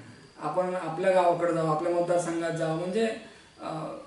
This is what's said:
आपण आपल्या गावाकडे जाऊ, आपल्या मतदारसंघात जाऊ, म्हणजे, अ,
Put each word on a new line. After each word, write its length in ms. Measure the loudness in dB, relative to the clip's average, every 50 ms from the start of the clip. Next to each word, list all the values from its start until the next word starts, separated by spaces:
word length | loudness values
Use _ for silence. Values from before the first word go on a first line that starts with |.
| -16 -20 -20 -20 -20 -20 -14 -8
आपण 360 | -8 -2 0 0 0 0 -2
आपल्या 360 | -4 -4 -6 -4 0 2 4
गावाकडे 420 | 6 6 6 4 4 4 2 2 2
जाऊ, 140 | 2 2
आपल्या 280 | 2 2 2 0 2 2
मतदारसंघात 560 | 2 2 2 2 0 0 0 -2 -2 -2 -2
जाऊ, 280 | -2 -2 -2 -2 -2 -2
म्हणजे, 280 | -4 -2 0 0 0 0 -2 -4 -10 -16 -20 -20 -20 -20 -18 -12
अ, 240 | -10 -8 -8 -6 -8 -8 -10 -12 -14